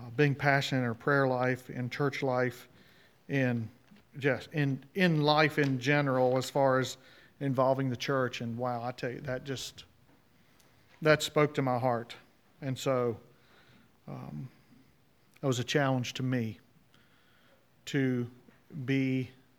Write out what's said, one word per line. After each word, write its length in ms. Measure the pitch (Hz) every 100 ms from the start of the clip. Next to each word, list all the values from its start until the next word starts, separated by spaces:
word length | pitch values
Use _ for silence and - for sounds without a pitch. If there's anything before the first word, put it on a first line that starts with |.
| 120 117
being 180 | 143
passionate 460 | 131 143 139 135 131
in 60 | 123
our 80 |
prayer 320 | 113 - 139 135
life, 440 | 127 127 127 -
in 180 | 123 123
church 340 | - 143 -
life, 460 | 135 127 127 - - - - - _ _ -
in 380 | 139 127 120 113 - _ - _ 143
just 320 | 139 123 -
in, 300 | 151 139 131 -
in 280 | 202 185 156
life 360 | 147 151 151 151
in 220 | 139 131
general, 560 | 123 147 143 127 127 131
as 140 | 127
far 280 | 147 135 131
as 200 | 127 - - - - -
involving 480 | 139 127 131 131 135
the 80 | 120
church. 460 | - 135 127 -
And 140 | 117 117
wow, 260 | 123 120
I 100 | 120
tell 180 | - 131
you, 100 | 120
that 220 | 143 127
just, 400 | 143 127 - - - _ _ _ _ _ _ _ _ _ _ -
that 220 | 156 151
spoke 320 | - - 147
to 80 | 147
my 160 | 135 123
heart. 360 | 127 117 117 - - _ _ _
And 180 | 139 127
so, 380 | 139 127 120 104 - _ _ - - - _ _ -
um, 420 | 135 131 147 135 - _ - _ _ _ _ _ _
it 40 | 143
was 120 | 123
a 60 |
challenge 500 | 120 151 139 127 120
to 80 | -
me 360 | 131 127 110 - _ _ _ _ _ _ _ _ _ _ _ _ -
to 400 | 143 131 123 120 - - - _ 160
be 460 | 127 135 131 131 127 - _